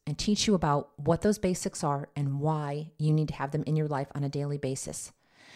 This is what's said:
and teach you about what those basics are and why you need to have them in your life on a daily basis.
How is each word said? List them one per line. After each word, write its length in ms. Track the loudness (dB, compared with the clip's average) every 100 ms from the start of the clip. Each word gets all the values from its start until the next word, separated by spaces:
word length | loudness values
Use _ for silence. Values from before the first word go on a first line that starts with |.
| -8
and 120 | -4
teach 300 | 0 2 4
you 60 |
about 380 | 4 4 2 0 -2
what 260 | 0 2
those 160 | 2 2
basics 440 | 0 0 -4 -2
are 260 | -2 -2 -4 -4
and 240 | -2 0
why 520 | 0 0 -2 -6 -8 -2
you 140 | 2
need 160 | 4 2
to 40 |
have 180 | -2 -2
them 120 | -2 0
in 100 | 0
your 120 | 2
life 200 | 0 -2
on 100 | -4
a 60 | -4
daily 280 | -2 -2 -2
basis. 540 | -2 -4 -6 -10 -12 -18 _ _ -20